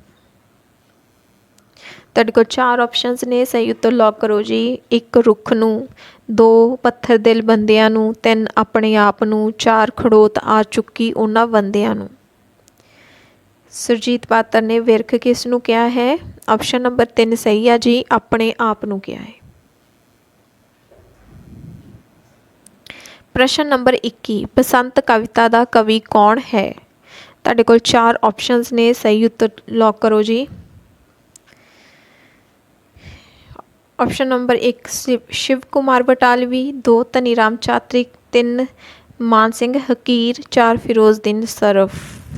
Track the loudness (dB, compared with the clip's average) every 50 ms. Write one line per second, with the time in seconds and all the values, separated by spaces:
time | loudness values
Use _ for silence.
0 | _ _ _ _ _ _ _ _ _ _ _ _ _ _ _ _ _ _ _ _
1 | _ _ _ _ _ _ _ _ _ _ _ _ _ _ _ _ -20 -20 -20 -20
2 | _ _ -2 -2 -2 2 2 2 0 2 0 -2 -2 0 0 0 -2 -2 -4 -4
3 | -4 -4 -6 -6 -6 -4 -2 -2 -2 -2 -2 -2 -2 -4 -4 -2 0 0 2 2
4 | 2 2 0 0 -2 -2 -2 -2 -2 -2 -2 -2 -2 -4 -6 -8 _ -2 -2 -2
5 | 0 _ 2 4 4 4 2 0 0 -4 -2 0 0 0 -2 -4 -6 -12 -16 -20
6 | -20 -20 -20 _ _ -2 2 4 4 6 6 6 4 2 0 -2 -2 -4 -4 -4
7 | 0 0 0 2 4 2 2 2 2 0 0 2 2 2 2 4 4 2 2 0
8 | -2 -2 -4 -2 -2 0 0 0 -2 -4 -2 -4 -2 -2 -2 -2 0 2 2 2
9 | 2 2 0 0 -2 -2 -2 -2 -2 -4 -4 -2 0 2 2 2 2 0 -2 -2
10 | 0 4 4 6 4 4 2 -2 -2 0 0 0 0 -2 -4 -6 -6 -6 -6 -4
11 | -4 -4 -2 -2 -2 0 0 0 0 2 0 0 0 0 -2 -2 -2 -2 -4 -6
12 | -8 -12 -16 _ _ _ _ _ _ _ _ _ _ _ _ _ _ _ _ _
13 | _ _ _ _ _ _ _ _ _ _ _ _ _ _ -18 -8 -4 -4 -4 -2
14 | -2 -4 -4 -4 -2 -2 -2 -2 0 0 -2 -2 0 0 -2 0 2 2 2 0
15 | 0 -2 -4 -2 0 -2 -2 -2 -2 -4 -4 -4 -2 -2 0 0 0 0 0 -2
16 | 0 0 -2 -4 -6 -12 -20 -10 -4 -2 -2 -2 -2 -4 -4 -4 -2 -2 -2 -2
17 | -2 0 0 0 0 0 -2 -2 0 0 0 2 2 2 2 2 2 2 0 0
18 | 0 -2 -2 -2 -2 -2 -2 -2 -2 -2 -4 -2 -2 -4 -4 -4 -6 -8 -8 -8
19 | -10 -12 -14 -14 -16 -20 -20 _ _ -20 _ _ _ _ _ _ _ _ _ _
20 | _ _ _ _ _ _ _ _ _ _ _ _ _ _ _ _ _ _ _ _
21 | _ _ _ _ _ _ -20 -20 -20 -20 -20 -20 -20 -20 -20 -20 -20 -20 -20 -20
22 | _ _ _ _ _ _ _ _ _ _ _ _ _ _ _ _ -20 -20 -20 -20
23 | -20 -20 -20 -20 _ _ -2 0 0 0 0 0 0 0 0 2 2 0 0 -2
24 | -4 -6 -8 _ -8 -6 -6 -6 -6 -2 -2 -2 0 2 0 0 0 0 -2 -2
25 | 0 0 0 0 -2 -2 0 0 2 2 2 2 2 2 2 2 2 2 0 -2
26 | -2 0 2 4 4 4 2 0 -2 -4 -2 -2 -2 -4 -6 -12 -20 _ _ _
27 | _ _ -20 -20 -20 -20 _ _ -2 0 2 2 4 4 4 4 2 2 0 2
28 | 2 2 2 0 0 -2 -2 -4 -4 -2 -2 -2 -2 -2 -2 0 2 2 0 0
29 | 0 0 2 2 2 0 0 0 -2 -2 -4 -6 -14 -6 -2 0 0 0 0 0
30 | 0 0 2 0 0 0 -2 -4 -4 -8 -12 -18 -20 -20 _ -20 _ _ _ _
31 | _ _ _ _ _ _ _ _ _ _ _ _ _ _ _ _ _ _ _ _
32 | _ _ _ _ _ _ _ _ _ _ _ _ _ _ _ _ _ _ _ _
33 | -20 -20 -20 -20 _ _ _ _ _ -20 -20 -20 -20 _ _ _ _ _ _ -4
34 | -4 -4 -4 -4 -2 -2 -2 -2 -2 -2 -2 0 -2 -2 -4 -6 -10 -14 -12 -8
35 | -4 -4 -4 -4 -4 -8 -10 -6 -4 -2 -2 -4 -4 -4 -4 -2 0 0 0 2
36 | 2 0 0 2 2 2 2 2 0 -2 -2 -4 -4 -6 -8 -4 0 2 2 2
37 | 2 0 -2 -2 -2 0 0 0 0 0 -2 -4 -4 -4 -4 -4 -4 -2 -2 -4
38 | -4 -4 _ _ _ _ 0 0 0 0 -2 -4 -4 -6 -10 _ -20 -20 -20 -20
39 | _ _ _ -6 -2 2 2 4 2 2 0 -2 -4 -2 -2 -2 -2 -2 -4 -2
40 | -2 -2 0 0 0 -2 -4 -6 -8 -4 0 2 2 2 2 0 -2 -2 2 4
41 | 4 4 4 2 0 -4 -4 -4 -6 -8 -6 -2 0 2 2 2 0 0 -2 -10
42 | -16 -18 -20 -20 -18 -16 -16